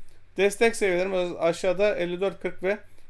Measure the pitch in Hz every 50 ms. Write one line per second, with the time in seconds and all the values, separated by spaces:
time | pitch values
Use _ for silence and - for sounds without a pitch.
0 | - - - - - - - - 185 202 196 - 233 226 220 - 214 190 180 175
1 | 185 196 190 180 180 175 160 - - 170 170 - - 190 180 180 202 208 196 -
2 | 175 175 175 180 190 196 180 - - 185 175 - 180 185 202 214 - - - -
3 | - -